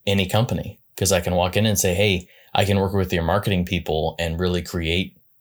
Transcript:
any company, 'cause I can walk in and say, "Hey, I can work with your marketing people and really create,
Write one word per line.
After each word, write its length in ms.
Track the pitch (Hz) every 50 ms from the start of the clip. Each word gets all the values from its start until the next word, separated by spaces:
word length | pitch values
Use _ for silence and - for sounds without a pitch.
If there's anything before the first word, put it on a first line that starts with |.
| -
any 200 | 101 98 98 92
company, 520 | 92 - 110 127 - 92 82 - - - _ _ _ -
'cause 160 | - 98 92
I 100 | 95 87
can 140 | 87 90 90
walk 220 | 87 90 90 -
in 80 | 104 110
and 140 | 110 101 -
say, 160 | - 92 87
"Hey, 320 | 92 107 104 92 90 - - - - - _ -
I 120 | - 101
can 140 | 101 98 98
work 140 | 98 92 101
with 180 | 98 90 -
your 120 | 92 85 82
marketing 420 | 82 92 101 - 107 98 90 87
people 500 | - 90 85 - - 78 78 78 80 - -
and 200 | 85 82 82 82
really 220 | 92 90 87 87
create, 560 | 82 - - 87 82 80 85 92 90 - - _ _ _ _ _